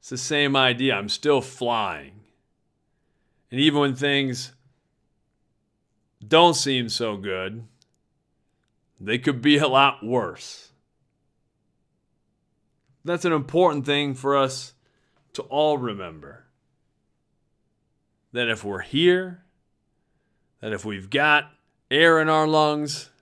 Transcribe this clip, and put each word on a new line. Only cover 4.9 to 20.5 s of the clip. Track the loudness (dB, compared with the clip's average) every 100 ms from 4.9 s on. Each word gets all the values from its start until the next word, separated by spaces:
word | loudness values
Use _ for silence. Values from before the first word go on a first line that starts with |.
| _ _ _ _ _ _ _ _ _ _ _ _ _ 2
don't | 6 6 4
seem | 0 -2 -2
so | -4 -4 -4
good, | -6 -6 -6 -10 -18 _ _ _ _ _ _ _ _ _ _ _ _ _
they | -6 -4
could | -2 0
be | 2 4
a | 4
lot | 4 4 2
worse. | -4 -2 -4 -8 -18 -20 -20 _ _ _ _ _ _ _ _ _ _ _ _ _ _ _ _ _ _ _ _ _ _ _ -8
That's | -4 0
an |
important | -2 0 2 2 2 -2
thing | -2 -2
for | -4 -2 0
us | 0 -4 -14 _ _ _ _ _ _
to | -14
all | -8 0 0 0
remember. | -4 -8 -12 -16 -20 -20 _ _ _ _ _ _ _ _ _ _ _ _ _ _ _ _ _ _ _
That | -6 -4
if | -4
we're | -6 -10
here, | -6 0 2 2 -2 -14 _ _ _ _ _ _ _ _ _ _ _